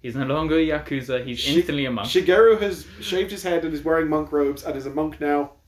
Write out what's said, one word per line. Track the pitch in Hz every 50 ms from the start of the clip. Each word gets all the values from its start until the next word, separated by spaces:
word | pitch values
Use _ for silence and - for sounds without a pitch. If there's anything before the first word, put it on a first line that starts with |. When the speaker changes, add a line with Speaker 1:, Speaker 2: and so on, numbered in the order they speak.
Speaker 1:
he's | - 123 113
no | 135 139
longer | 131 143 156 160 156 156
a | 160 160
Yakuza, | 160 151 147 147 - 143 135 123 127 127 123 123
he's | 131 120 120
Speaker 2:
Shi-, | - 139 147
Speaker 1:
instantly | 165 170 - 147 143 139
a | 131
monk. | 120 107 101
Speaker 2:
Shigeru | 120 - 185 170 160 185 208 226 226 220 214
has | 208 202 185 156 143 - - -
shaved | - - 185 190 190 190
his | 202 185 185
head | 185 170 170 160
and | 156 156
is | 147 147
wearing | 160 160 165 160
monk | 151 151 156 151 151
robes | 151 147 143 139 143 - -
and | 170 143
is | 135 131
a | 139
monk | 135 151 156 156 151 -
now. | 151 147 147 147 147 147 - _ _